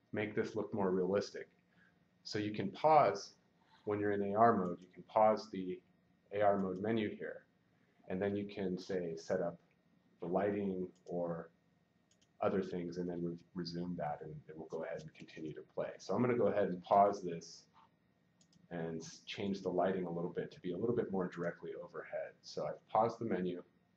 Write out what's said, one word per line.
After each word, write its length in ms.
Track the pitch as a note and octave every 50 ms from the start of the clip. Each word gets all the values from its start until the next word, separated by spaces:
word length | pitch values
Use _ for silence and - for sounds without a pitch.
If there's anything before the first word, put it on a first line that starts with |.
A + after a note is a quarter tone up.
| _ _
make 240 | - G#2+ G#2+ G#2 -
this 200 | A#2 G2+ - -
look 180 | A2 G2 - -
more 180 | G#2 F#2+ F#2
realistic. 560 | F#2 F#2+ F2+ F2+ G2 G2+ - - - - - - _ _ _ _ _ _ - _ _ _ _ _ _ _ -
So 160 | - - G#2+
you 120 | G#2+ G#2+
can 180 | G#2 - G#2 F#2+
pause 600 | - - - D3+ D3+ D3+ C3 G2+ G2+ - - - - _ _ _ _ _ _ _ - - -
when 140 | G#2+ G#2 G#2
you're 120 | G#2 G#2
in 220 | G2+ G2+ G2 G2+ G2+
A 20 |
R 220 | G#2+ A2+ A#2+ A2 G2
mode, 200 | F2+ F2+ F2 E2+
you 60 | F2 - -
can 100 | F2+ F2
pause 460 | - - A2+ A2 A2 G#2+ G#2+ - -
the 280 | - F#2+ F#2 F2+ F2+ - - _ _ _ _ _ _ _ _ - G2
A 80 | G2+
R 160 | G#2 G2+ G2+ G2+
mode 240 | F#2+ F#2 F2+ F#2
menu 340 | G2+ G#2+ A2+ A2+ G#2+ G2+ G2+
here, 280 | - D#2+ D#2 - - - _ _ _ _ _ _ _ _ _ _ _ - -
and 120 | F#2+ F#2
then 140 | G2 G2+ G2+
you 100 | G2+ G2+
can, 320 | G2+ - G#2 G2 F#2 F#2 F2+
say, 380 | - - G2 F#2 F2 E2+ E2
set 260 | E2 - - G2+ F#2
up 160 | F2+ F2 F2 - _ _ _ _ _ _ _ _ _ _ _ -
the 60 | F2 E2+
lighting 600 | F2+ F#2+ G2 G#2 G2+ G#2 G2 G2 F#2 F2+ F2+ - - _ -
or 440 | - F2 F2 E2+ E2+ E2+ E2+ E2 - _ _ _ _ _ _ _ _ _ _ _ _ _ _ _ _ _ -
other 200 | G#2+ G#2 G2+ G2
things 360 | F#2 - - F2+ E2+ E2+ E2 F2+
and 120 | F2 F2
then 120 | F2 F2 F2
re-, 140 | F2 E2+ - - _ -
resume 400 | F2+ F2 E2 E2+ F2 F2+ F2+ F2 D2+
that, 220 | D2 D2+ D2 -
and 120 | - D#2 D2+ D2+ - -
it 100 | D#2 D#2+
will 100 | D#2 -
go 120 | E2 D#2+ D#2+
ahead 180 | - - D#2
and 120 | D#2+ D#2 -
continue 380 | - D#2+ - - E2+ D#2+ D#2 D2
to 80 | - - - -
play. 140 | - D2+ - - -
So 160 | - - F#2
I'm 80 | A2
gonna 160 | B2 B2 B2 A#2+
go 100 | G#2 G2+
ahead 220 | G2+ G#2 G2+ F2+
and 120 | F2+ F2+ -
pause 380 | - G#2+ G2 G2+ G2+ G2+ -
this 420 | F2+ F2 E2 E2 - - - - - _ _ - - - _ _ _ _ _ _ _ _ _ _ _ _ _ _ _ -
and 300 | E2+ E2+ E2 E2 E2 D#2+
s-, 200 | D#2+ E2 - - -
change 360 | - - - G#2 G2 G2 F#2+
the 80 | F#2 F#2
lighting 360 | F2+ F2+ F2 F#2+ F#2+ F#2 F2+
a 60 | E2+
little 180 | E2+ E2+ E2+ F2
bit 220 | - F#2 E2 F2
to 80 | - -
be 120 | - F2+ F2
a 40 | F2
little 180 | A2 A#2 A#2
bit 160 | A2+ G#2+ -
more 160 | F#2+ F#2+ F2+ F2
directly 440 | - F2 E2+ E2+ E2+ - - E2 - - -
overhead. 480 | - - D#2 - - - D#2 D2+ - - _
So 240 | - - - F2+ D#2
I've 220 | D2+ - - _ -
paused 300 | - A2 A2+ A#2 - -
the 60 | A#2
menu. 380 | A2 G2 F#2 F#2 F2+ F2+ F2 - _ _ _ _ _ _